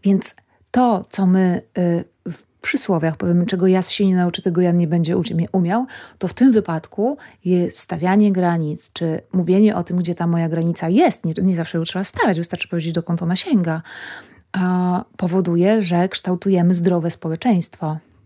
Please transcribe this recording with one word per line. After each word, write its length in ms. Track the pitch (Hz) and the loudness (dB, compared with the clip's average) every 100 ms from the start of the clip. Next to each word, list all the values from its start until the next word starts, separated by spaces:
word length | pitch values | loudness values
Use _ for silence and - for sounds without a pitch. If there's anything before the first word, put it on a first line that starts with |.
Więc 300 | 202 190 - - _ _ _ | 2 2 0 -6 _ _ _
to, 320 | 247 247 202 - | 0 2 2 -2
co 160 | - 190 | 0 2
my, 360 | 185 185 175 - - | 4 2 0 -4 -4
y, 260 | 175 170 - _ - | 0 -2 -4 _ -14
w 100 | 170 _ _ | -14 _ _
przysłowiach 560 | - 285 - 175 165 156 | -6 -6 -2 0 -2 -2
powiemy: 300 | 185 175 175 | 0 2 0
„Czego 200 | 185 185 | 0 2
Jas 240 | 185 185 | 2 0
się 160 | - 202 | 0 2
nie 100 | 185 | 2
nauczy, 260 | 175 170 | 0 -2
tego 180 | - 170 | -2 0
Jan 180 | 180 175 | 2 2
nie 80 | 170 | 2
będzie 300 | 170 160 180 | 0 0 -2
uczy-, 300 | 160 160 170 | -2 -4 -2
umiał”, 340 | 190 170 214 262 - - _ | -2 0 -2 -4 -10 -20 _
to 100 | 185 | -8
w 60 | |
tym 180 | - 262 | 2 4
wypadku 680 | 220 202 160 - - 220 285 - _ | 4 0 -6 -6 -4 -4 -4 -12 _
jest 340 | 180 180 175 - | 0 0 0 -2
stawianie 540 | - 170 175 202 208 | -4 -2 0 4 4
granic, 580 | 185 180 170 151 160 - | 2 0 0 -4 -6 -12
czy 280 | - 170 160 - | -6 -4 -4 -4
mówienie 440 | 185 170 185 208 202 | -2 2 4 4 2
o 80 | |
tym, 120 | 170 180 | -2 -2
gdzie 180 | 170 | -2
ta 120 | 170 170 | -2 0
moja 220 | 170 165 | 0 0
granica 400 | 165 165 165 165 | -2 -2 -2 0
jest, 360 | 202 330 - | 2 2 0
nie, 80 | 165 160 | -4 0
nie 140 | 185 175 | 0 0
zawsze 220 | 160 170 | -2 -4
ją 60 | |
trzeba 200 | 165 180 | -4 -4
stawiać, 320 | 196 - 453 170 | -4 0 0 0
wystarczy 320 | 170 170 - | -4 -8 -6
powiedzieć, 240 | 175 160 | -4 -4
dokąd 300 | 165 170 170 | -4 -4 -4
ona 140 | 170 185 | -2 -2
sięga, 460 | - 247 165 160 - - - - - - _ | 0 0 0 -4 -8 -18 -18 -18 -20 -20 _
a, 520 | 190 180 180 180 180 - _ | -4 0 0 0 -2 -4 _
powoduje, 680 | 180 185 175 170 185 220 | -2 0 0 2 2 2
że 260 | 185 170 185 | 2 0 0
kształtujemy 680 | - - 180 196 190 175 | -2 -4 -4 0 2 4
zdrowe 360 | 180 175 175 165 | 4 2 0 -2
społeczeństwo. 880 | 170 165 160 247 196 170 - 156 156 _ _ | -6 -8 -4 0 0 0 -6 -6 -8 _ _